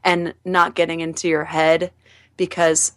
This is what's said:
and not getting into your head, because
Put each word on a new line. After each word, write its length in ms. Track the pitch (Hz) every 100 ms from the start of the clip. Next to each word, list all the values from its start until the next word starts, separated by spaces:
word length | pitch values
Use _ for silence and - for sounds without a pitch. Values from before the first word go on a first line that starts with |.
and 300 | - 175 170 - 185
not 300 | 185 170 -
getting 240 | 165 165
into 260 | 165 160 175
your 180 | 156 151
head, 460 | 160 160 165 175 _ _ _ _ -
because 560 | 180 - 165 160 -